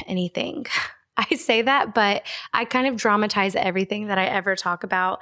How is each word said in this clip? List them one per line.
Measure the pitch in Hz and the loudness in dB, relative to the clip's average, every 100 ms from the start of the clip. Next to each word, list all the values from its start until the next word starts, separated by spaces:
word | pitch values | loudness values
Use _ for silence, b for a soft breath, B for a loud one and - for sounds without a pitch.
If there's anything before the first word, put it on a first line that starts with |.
| - | 0
anything. | 185 175 - - - - | -2 -2 -4 -6 -6 -6
<laughs> | B B B B - | B B B B -4
I | - 277 | -2 0
say | - 226 | 2 2
that, | 233 277 - | 4 2 2
but | 226 202 202 - B B | 2 2 2 -4 B B
I | - | -2
kind | - 254 262 | 0 0 0
of | 233 | 2
dramatize | 226 208 214 208 196 | 2 4 2 2 0
everything | 190 190 185 190 208 214 | 0 0 0 -2 -4 -2
that | 190 | 0
I | |
ever | 185 196 190 190 | 0 0 0 -2
talk | 180 175 | -2 -4
about | - 185 185 - | -2 0 0 -2